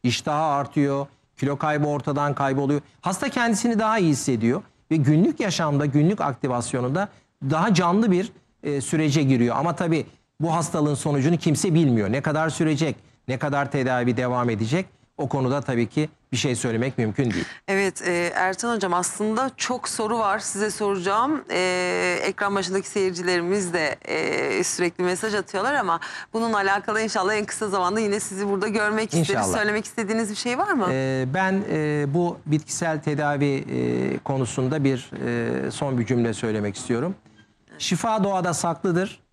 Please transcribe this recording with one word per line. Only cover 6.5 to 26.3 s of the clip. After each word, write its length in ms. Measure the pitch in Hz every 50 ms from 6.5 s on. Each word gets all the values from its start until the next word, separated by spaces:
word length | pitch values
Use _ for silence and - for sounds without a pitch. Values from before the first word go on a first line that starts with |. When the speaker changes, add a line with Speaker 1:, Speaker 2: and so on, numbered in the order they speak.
| 123 120 120 - - 127 123 123 139 180 202 202 - - _ _ _ _ - 135
Speaker 1:
daha 240 | 156 156 180 233 196
canlı 360 | 160 185 170 175 208 233 233
bir, 220 | 180 175 190 - - - _ _ _ _
e, 180 | - 147 143 139
sürece 420 | 123 - - 156 156 151 135 165
giriyor. 340 | 143 135 135 120 120 120 117
Ama 200 | - 143 170 156
tabii 300 | - 185 165 165 151 120 - - _ _ _ _ _
bu 140 | 151 170 160
hastalığın 400 | 175 165 151 - 165 151 147 147
sonucunu 420 | - - 156 147 139 127 156 175
kimse 380 | 160 - 170 147 - - 196 156
bilmiyor. 380 | 170 165 139 120 113 104 95
Ne 80 | 113 139
kadar 280 | 185 160 147 156 160 160
sürecek, 480 | 147 - 170 156 156 135 165 151 107 - _ - _ _ _ -
ne 100 | 131 123
kadar 320 | 156 147 139 143 143 135
tedavi 460 | - 143 127 127 127 123 120 123 120
devam 340 | 117 127 123 123 123 123 120
edecek, 360 | 113 104 113 110 139 180 190 - _ _ _ _ _ -
o 100 | 143 127
konuda 320 | - 139 131 123 135 143
tabii 260 | 127 - 127 117 117
ki 220 | 110 - 151 151 151 - _ _ _
bir 40 | -
şey 200 | 117 - 143 123
söylemek 420 | 117 - 123 113 113 123 135 127 -
mümkün 320 | 117 107 101 - 135 120
değil. 140 | 98 90 82 - - - _ -
Speaker 2:
Evet, 340 | 196 196 196 190 180 -
e, 300 | - 180 175 175 175 175 -
Ertan 420 | - 180 185 190 185 - 233 233
Hocam 180 | 214 196 180 175
aslında 560 | 175 180 - - - 208 214 220 220 269 262 262
çok 320 | - - - 254 247 - -
soru 300 | - - 220 214 233 233
var 200 | 220 202 196 214
size 320 | - - - 196 208 214
soracağım. 720 | - - 214 202 196 190 175 196 196 220 247 277 311 - - -
E, 680 | - 175 185 185 180 180 180 180 180 180 180 180 175 -
ekran 320 | - 196 185 - 202 202 196
başındaki 340 | 196 190 175 190 196 190 -
seyircilerimiz 840 | - 208 190 185 180 170 180 180 180 175 170 175 196 208 190 175
de, 240 | 170 175 156 143 127 - -
e, 600 | - - 156 156 156 151 - 139 143 104 95 180
sürekli 400 | - - - 180 175 170 - 180
mesaj 300 | 180 180 147 214 220 208
atıyorlar 400 | 208 185 - - 190 202 254 294
ama 260 | 277 214 180 165 165 - - - - - -